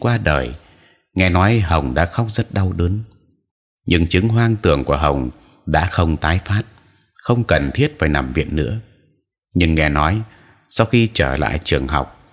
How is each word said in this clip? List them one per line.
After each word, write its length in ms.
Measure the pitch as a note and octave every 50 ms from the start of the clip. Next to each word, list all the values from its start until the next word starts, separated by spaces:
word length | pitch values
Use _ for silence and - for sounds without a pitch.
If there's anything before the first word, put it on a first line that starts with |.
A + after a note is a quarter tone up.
qua 180 | - A#2+ A#2+ A2
đời. 360 | - D#2+ D2 C#2 B1+ A#1+ C#2+ - - - - _ _ _ _ _ _ _ -
Nghe 160 | F#2 F#2 F#2
nói 300 | F2 F2 F#2+ G#2+ A#2 A2
Hồng 340 | G2 E2 E2+ D#2 C#2 B1+ B1+
đã 120 | D#2 E2+
khóc 240 | F2 - A2+ A#2 G#2+
rất 240 | G#2 A#2 A2+ - -
đau 180 | G2 F#2+ F#2
đớn. 300 | F2+ F2 F2 F2 G2+ G#2+ A2 - - _ _ _ _ _ _ _ _ _ _ _ _ _ -
Nhưng 200 | - E2+ E2 E2+
chứng 220 | E2 - F2+ G#2 A2+
hoang 280 | A2 A#2 A#2 A2+ A2+
tưởng 280 | G#2 - F2 D2 C#2 B1+
của 120 | - C#2+
Hồng 340 | C#2 D2+ D2 C#2 C2+ B1+ B1 - - _ _ _ _ -
đã 200 | D#2 D#2 D2+ E2
không 300 | - - - F2 E2 D#2+
tái 240 | D2+ - D#2 E2+ F2 -
phát, 180 | - G2+ G#2+ A2 - - _ _ _ _ _ _ _ _
không 300 | _ - - A#2+ A#2+ A2
cần 260 | - E2 C#2+ C#2 C2+ C2
thiết 240 | A#2+ C#3+ D3+ - -
phải 100 | E2 D#2
nằm 240 | D2 C#2+ C2 B1+
viện 240 | C2 D2+ C#2+ - D2+
nữa. 240 | D2+ C#2+ A#1+ G2+ A2+ - - _ _ _ _ _ _ _ _ _ _ _ _ -
Nhưng 200 | F2+ F2 E2 D#2+
nghe 140 | D#2 D2+ D2
nói, 340 | C#2+ D2 D2+ E2 G2+ A2 A2+ - - - - - _ _ _ -
sau 160 | - - A2+
khi 220 | - - A#2+ A2+ A2
trở 240 | - - D2+ C2 C2+
lại 240 | D2 D2 - - D#2+ -
trường 240 | - D#2 C#2 C2+ C#2
học 320 | D2 C#2 C2 - - _ _ _